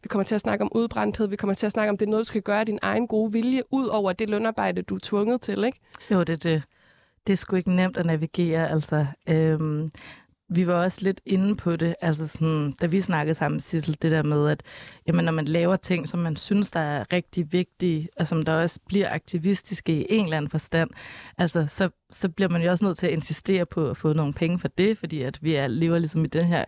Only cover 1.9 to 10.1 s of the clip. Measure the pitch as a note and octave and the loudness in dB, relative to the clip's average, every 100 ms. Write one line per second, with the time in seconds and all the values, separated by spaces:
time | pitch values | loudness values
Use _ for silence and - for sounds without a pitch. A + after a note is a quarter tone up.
1.9 | G3+ G#3 G#3+ A3+ A3 F#3+ G#3 A3 G#3 F#3+ | 0 0 0 0 -4 0 0 0 -2 0
2.9 | G#3+ A#3 A3 A3 A3+ A#3+ C4 - C4+ B3+ | 0 0 0 2 2 2 0 0 -2 0
3.9 | G#3+ G3 F3+ G#3+ G#3 A3+ A3 G3 F3+ F#3 | 0 0 -2 -2 0 0 0 -2 -2 -4
4.9 | F#3+ - G#3 G#3 A#3+ - G3 A3+ - _ | -6 -2 0 2 0 -2 0 -2 -2 _
5.9 | - - F#3+ E3 E3 E3+ D#3+ - _ _ | -20 0 2 2 0 0 0 -2 _ _
6.9 | _ _ _ - F#3+ - F#3 F#3 F3+ F#3 | _ _ _ 0 0 2 0 2 2 2
7.9 | - E3+ D#3 D#3+ - E3+ D#3+ D#3+ D#3 D3+ | 2 0 0 0 0 2 2 2 0 0
8.9 | D3+ C#3 - - D#3+ D#3+ D#3 D#3 D3+ D#3 | 0 0 -4 0 2 4 2 0 -2 -4
9.9 | - - | -8 -20